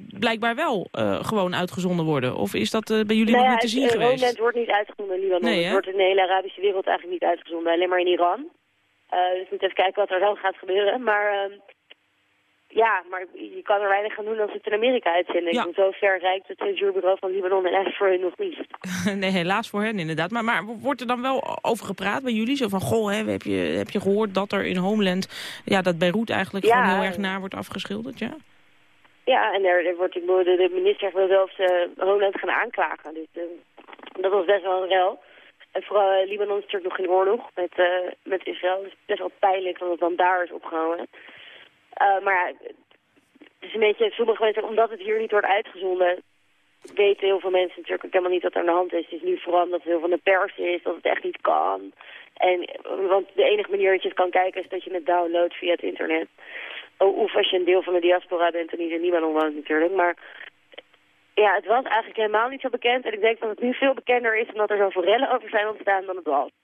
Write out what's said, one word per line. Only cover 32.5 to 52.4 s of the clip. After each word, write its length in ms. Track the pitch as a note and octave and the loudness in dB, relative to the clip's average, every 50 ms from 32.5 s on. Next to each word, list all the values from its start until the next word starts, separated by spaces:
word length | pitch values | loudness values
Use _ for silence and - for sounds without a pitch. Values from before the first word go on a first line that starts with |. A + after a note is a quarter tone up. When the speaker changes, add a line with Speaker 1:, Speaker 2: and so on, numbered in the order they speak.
Speaker 2:
aanklagen. 640 | B2+ C#3 G3+ A#3+ - G3+ F3 D3+ E3 - - D3+ D#3+ | -2 -2 -2 -2 -2 -2 -2 -2 -4 -8 -12 -14 -12
Dus, 120 | D#3+ D#3+ - | -12 -14 -12
eh, 100 | _ F3 E3+ E3+ F3 D#3 - _ _ - - - - - - - - - | _ -10 -10 -10 -12 -16 -20 _ _ -20 -20 -20 -20 -20 -20 -14 -8 -2
dat 100 | F#3 G3 | 0 2
was 120 | G3+ G3+ E3+ | 2 2 4
best 180 | F3 G3+ F#3+ | 4 2 2
wel 200 | E3+ F#3+ F#3 F#3 | 2 0 -2 -2
een 60 | F#3 F3 | 0 2
rel. 340 | F#3+ F#3 F3+ G3 C4 - - - - - - - _ _ - _ | 2 4 4 2 0 -4 -12 -20 -20 -20 -20 -20 _ _ -20 _
En 100 | - F#3+ | -10 -10
vooral, 280 | F#3+ - G3 G#3 G3 F#3+ | -8 0 2 2 4 4
eh, 180 | F#3+ F#3+ F#3+ G3 | 4 2 2 0
Libanon 280 | G#3 G3+ G#3 G3+ G3+ G#3 | -2 -4 -2 -2 -2 -4
is 40 | |
natuurlijk 280 | G3+ - - G3 E3+ F#3 - | -4 -6 -8 -6 -6 -6 -6
nog 100 | - F#3+ | -4 0
in 60 | E3+ F3+ | 2 2
oorlog 360 | F#3 F#3+ G3 A3 A#3+ - - - | 4 4 2 2 0 -4 -8 -6
met, 180 | F#3 F3+ F3 - | -6 -6 -4 0
eh, 100 | - F#3 F3 F3+ F3+ F3+ - - - | 0 2 2 2 -2 -4 -6 -10 -12
met 240 | _ - F#3+ F3+ - | _ -6 -6 -4 -4
Israël. 300 | F3+ F3 - F3+ F3+ F#3 G3 | -8 -8 -4 -2 -2 -2 -2
Dus 80 | G3 F#3+ | -6 -10
het 80 | - _ | -16 _
is 80 | _ | _
best 120 | - G#3 F3+ | -6 -6 -4
wel 140 | F3+ F3+ - _ | -4 -10 -4 _
pijnlijk 400 | - G3 F#3+ G3 F#3 F3+ F3 - | 2 2 2 2 -2 -4 -6 -4
dat 120 | F3+ F3+ | -4 -4
het 100 | F3 D#3 | -2 -2
dan 160 | F3 E3+ F3 | -2 -2 2
daar 260 | F3 F#3 F3+ F#3 F3+ F3 | 2 2 2 2 2 -2
is 60 | E3+ | -4
opgehangen. 540 | - E3 - - E3 D#3+ D#3+ E3 E3+ F3 F#3 - - - - - - - - - - - - _ _ _ _ _ | -8 -12 -12 -8 -4 -2 -2 -2 -2 -4 -8 -12 -16 -20 -20 -20 -20 -20 -20 -20 -20 -20 -20 _ _ _ _ _
Eh, 280 | - - - G3+ G3 F#3+ G3 | -2 2 2 4 4 2 2
maar 100 | G3+ F#3+ | 2 2
ja, 120 | F3+ F3+ D3 C#3 - - - - - _ _ _ _ _ _ _ _ _ _ _ _ | 2 0 -2 -4 -10 -16 -20 -20 -20 _ _ _ _ _ _ _ _ _ _ _ _
het 300 | - - _ _ - F#3 | -20 -20 _ _ -16 -10
is 60 | - | -2
een 60 | A3 | 2
beetje, 300 | A3 G#3+ G#3 - A#3 G3+ | 2 2 4 2 0 0
sommige 320 | - - A#3 A3 G#3+ G#3 A3+ | 0 0 0 0 2 2 2
mensen, 240 | A3 G3+ G#3+ G3+ G#3+ | 0 2 0 -4 0
omdat 220 | A3 G#3 A3+ G#3 | 2 2 2 2
het 100 | A3+ F3+ | 0 -6
hier 180 | F#3 A3 G#3+ A3 | -4 -4 -2 -2
niet 100 | A3+ - | 0 2
wordt 160 | G#3 G#3 - | 2 2 2
uitgezonden, 760 | - G3 G#3+ A3+ - - F3+ F#3+ F#3 F#3 F#3 F3+ F3 F3+ - - _ _ _ _ _ _ _ _ _ _ _ - - - | 2 0 0 0 -4 -10 -6 -4 -2 2 2 2 2 2 0 -6 _ _ _ _ _ _ _ _ _ _ _ -20 -6 0
weten 320 | G3 G3+ G3+ G3+ - G3 | 4 4 4 4 4 2
heel 140 | G3 G3 F3+ | 2 2 2
veel 100 | F3+ F#3+ | 0 2
mensen 260 | F#3 F#3 F#3 E3+ - | 2 2 2 0 -4
natuurlijk 280 | F3+ D#3+ - F#3 F3+ - | -10 -8 -8 -8 -8 -6
ook 80 | F3+ | -2
helemaal 200 | - F#3 F3+ F3+ | 0 0 2 2
niet 100 | F#3 F3 | 0 0
wat 120 | - E3+ - | 0 0 -2
er 60 | F#3 | 0
aan 60 | F3 | 0
de 60 | E3+ E3 F3+ | 2 2 2
hand 120 | F3+ F3 | 2 0
is. 120 | E3+ E3+ D#3+ | -2 -4 -4
Het 80 | - F3 D#3 | -6 -10 -6
is 80 | D#3 F#3 | -4 -4
nu 100 | F3+ D#3+ | -4 -2
vooral 240 | - F3 F3 F3+ F3 | -2 0 2 2 2
omdat 160 | F3+ F3 E3+ | 2 -2 -4
het 60 | - E3 | -2 0
heel 120 | E3+ E3 | 0 0
van 100 | D#3 F3 | 2 0
de 100 | F3+ D#3 | -2 0
pers 340 | - F#3+ F#3+ F3+ G3 G3 - | 2 2 2 2 2 -2 -4
is, 260 | - F3+ F3 - D#3 | -4 -4 -2 -2 -2
dat 120 | - F#3 E3+ | -4 -6 -8
het 100 | - - | -4 -2
echt 200 | - - - - | -2 -2 -2 -4
niet 140 | F3+ E4+ - | -6 -8 -2
kan. 520 | - - - - - F#2 - F#3+ G3 G3 - _ - - - - - - _ | -2 0 2 2 2 0 -2 -4 -6 -12 -18 _ -20 -20 -20 -20 -20 -20 _
En, 340 | - | 0